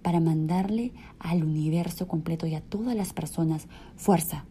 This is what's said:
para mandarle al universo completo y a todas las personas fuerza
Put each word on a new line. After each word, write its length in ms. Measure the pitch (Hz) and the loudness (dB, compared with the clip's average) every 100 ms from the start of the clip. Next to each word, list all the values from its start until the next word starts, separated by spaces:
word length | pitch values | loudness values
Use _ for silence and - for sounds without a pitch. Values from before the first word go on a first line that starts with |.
para 180 | 180 170 | 4 4
mandarle 760 | 165 160 156 180 196 220 247 - - - | 4 4 2 2 2 0 -2 -6 -20 -12
al 260 | 165 175 | 0 2
universo 640 | 156 156 156 165 175 - 180 | 2 2 2 2 0 -4 -4
completo 380 | 165 160 165 165 | -2 -2 -2 -2
y 80 | |
a 80 | 156 | -4
todas 340 | - 202 240 226 | -4 -4 -2 -2
las 160 | 185 | -2
personas 540 | - 156 - 160 156 - - - - | -4 -6 0 0 0 -4 -18 -18 -2
fuerza 500 | - 175 160 151 - | 4 4 2 -6 -10